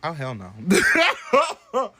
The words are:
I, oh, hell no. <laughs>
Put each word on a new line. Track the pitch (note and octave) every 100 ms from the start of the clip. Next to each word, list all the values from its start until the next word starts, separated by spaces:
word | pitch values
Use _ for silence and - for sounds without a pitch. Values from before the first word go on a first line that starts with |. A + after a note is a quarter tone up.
I, | D#3
oh, |
hell | E3 C3
no. | A#2+ F#2 G#2
<laughs> | A#2+ F#3+ - E4 E4+ A#4+ - C4+ D4+ - _ B3 B3